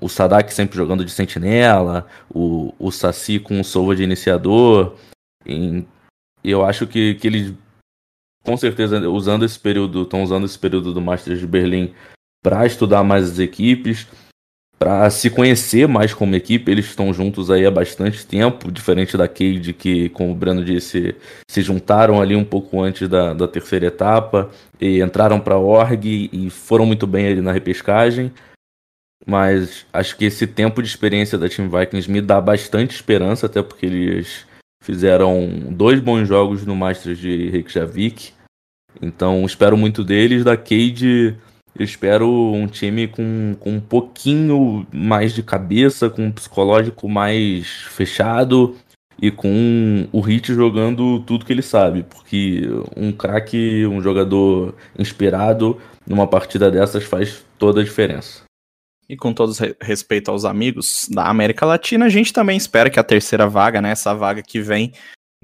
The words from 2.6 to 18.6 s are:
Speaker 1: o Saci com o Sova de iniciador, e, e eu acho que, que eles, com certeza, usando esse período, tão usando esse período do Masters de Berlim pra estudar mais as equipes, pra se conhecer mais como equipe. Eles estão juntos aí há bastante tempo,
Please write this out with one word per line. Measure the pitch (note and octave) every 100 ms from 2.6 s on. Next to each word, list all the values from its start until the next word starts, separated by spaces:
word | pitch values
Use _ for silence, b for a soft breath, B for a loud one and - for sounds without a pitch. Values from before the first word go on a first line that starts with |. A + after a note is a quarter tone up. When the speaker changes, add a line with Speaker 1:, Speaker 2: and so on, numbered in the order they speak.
| C#2+ -
Speaker 1:
o | F#2
Saci | - F2+ - - G#2
com | G#2 G2+
o |
Sova | F#2+ F#2+ F#2+
de | F#2+
iniciador, | F#2 F#2 - F2+ F2+ G#2+ B2 G#2+ F#2 - B _ _ _ -
e, | D2+ F2 F2 F2 _ _ _ _ _
e | -
eu | G2
acho | F#2+ G2+ A2+
que, | A2+ G#2+ G#2
que | A2
eles, | G#2+ G2 F#2+ _ _ _ _ _ _ _ _
com | - A#2+
certeza, | B2 A2+ G#2+ G#2 E2+
usando | F#2+ G2 G#2+
esse | A2+ A2
período, | G#2 G2+ G2 F2+ F2+
tão | F#2+
usando | F#2+ F#2+ G2
esse | -
período | F#2+ F#2 F2
do | F2
Masters | F2 F2+ - F2
de | F2+
Berlim | F2+ F2+ F#2 F2+ B B B _ _
pra | F#2 F#2+
estudar | A#2+ - G#2 G2+
mais | G2 G2 F#2
as | F2
equipes, | F2+ - A2+ B2 A2+ A2 - b b _ _ _ _ -
pra | - G2 G#2+
se | G#2+ B2
conhecer | A2 B2+ A#2+ - A#2 C#3+
mais | A#2 G#2+
como | - G2+
equipe. | F#2+ - A#2 A#2+
Eles | G#2+ G#2+
estão | - G2
juntos | F2+ G2 G2 F2+
aí | F#2
há | F#2+
bastante | F#2 F2 - G2 G#2+ -
tempo, | G2 A#2 B2